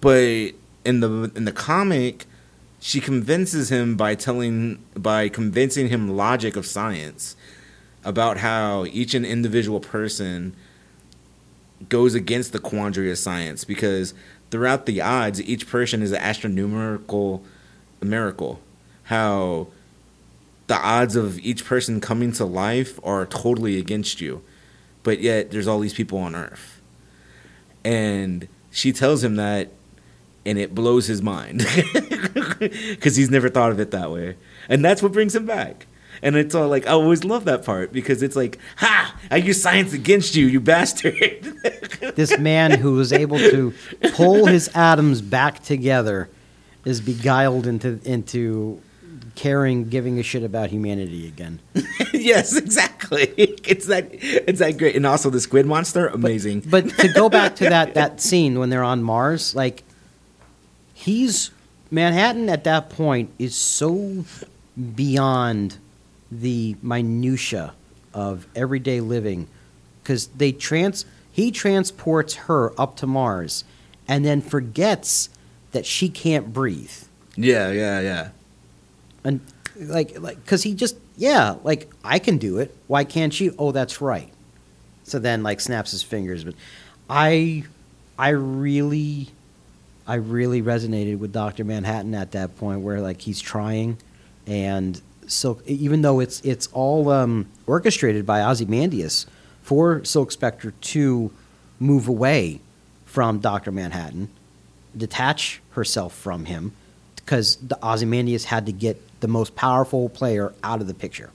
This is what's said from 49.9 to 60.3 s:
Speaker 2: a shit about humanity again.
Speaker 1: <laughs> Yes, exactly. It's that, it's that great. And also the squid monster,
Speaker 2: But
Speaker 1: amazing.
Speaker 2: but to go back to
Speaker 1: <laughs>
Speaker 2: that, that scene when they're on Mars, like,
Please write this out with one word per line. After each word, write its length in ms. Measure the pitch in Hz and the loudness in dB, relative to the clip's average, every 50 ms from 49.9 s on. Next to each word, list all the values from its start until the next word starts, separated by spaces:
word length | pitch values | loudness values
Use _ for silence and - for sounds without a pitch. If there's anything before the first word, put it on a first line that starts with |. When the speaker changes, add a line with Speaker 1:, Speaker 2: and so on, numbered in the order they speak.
| 117 131 120 127 123 123 | -2 -2 -2 0 -2 -2
Speaker 2:
a 40 | 117 | -2
shit 200 | - - 131 113 | -2 -4 -4 -4
about 260 | 110 98 113 110 98 | -2 -4 -2 -4 -2
humanity 560 | 95 107 107 104 104 101 95 90 85 85 82 82 | -2 -2 -2 -2 -4 -4 -6 -6 -8 -10 -10 -12
again. 320 | 76 73 87 82 82 82 - - - | -14 -14 -12 -12 -12 -14 -16 -6 -4
Speaker 1:
<laughs> 60 | 185 - - - - 262 - - | -4 -4 -4 -4 -6 -6 -2 -2
Yes, 420 | 294 233 233 233 196 - - 240 | -2 4 6 6 6 4 4 0
exactly. 680 | 302 302 277 214 - 185 - - - - - - 147 139 135 - - 208 196 208 - - | 0 0 2 2 2 2 0 -2 -8 -8 -4 2 2 2 2 4 4 4 4 4 -2 0
It's 220 | - 190 190 - | 0 0 0 2
that, 220 | 170 196 180 180 - - | 0 0 0 0 -4 -10
it's 460 | 190 - 277 269 - - - 180 185 | -10 -8 0 0 0 2 2 2 2
that 160 | 180 156 156 - | 2 2 2 2
great. 160 | 160 151 - | 2 2 4
And 120 | 131 143 | 4 4
also 220 | 139 139 147 - 139 | 4 2 4 2 2
the 100 | 127 123 | 0 0
squid 260 | 120 - - 139 139 | -2 4 4 4 6
monster, 380 | 143 151 156 170 170 - 180 175 151 | 6 4 0 0 0 0 0 0 0
Speaker 2:
But 60 | - | 0
Speaker 1:
amazing. 460 | 113 117 127 113 107 98 104 101 104 - | 0 0 2 0 0 -2 -2 -4 -4 -2
Speaker 2:
but 220 | 156 165 190 185 - - - | 4 4 4 4 2 2 4
to 100 | 220 190 - | 4 4 6
go 160 | 196 208 226 | 6 4 6
back 280 | 202 214 202 196 - | 6 6 4 4 2
to 80 | - 190 | 2 2
Speaker 1:
<laughs> 40 | - | 4
Speaker 2:
that, 260 | 170 165 160 156 - | 6 6 4 4 2
that 260 | 151 147 147 - - | 0 0 0 0 -2
scene 380 | - - 185 180 165 143 127 127 | -2 2 4 4 4 4 2 2
when 80 | 127 127 | 0 0
they're 140 | 131 127 127 | 2 2 2
on 180 | 123 127 123 117 | 2 2 0 0
Mars, 520 | 113 113 113 123 143 165 160 - - - | 0 2 2 2 2 0 0 -2 -4 -2
like, 260 | 135 131 127 127 - - _ - - - - _ _ _ _ | -2 -2 -2 -2 -6 -20 _ -20 -20 -20 -20 _ _ _ _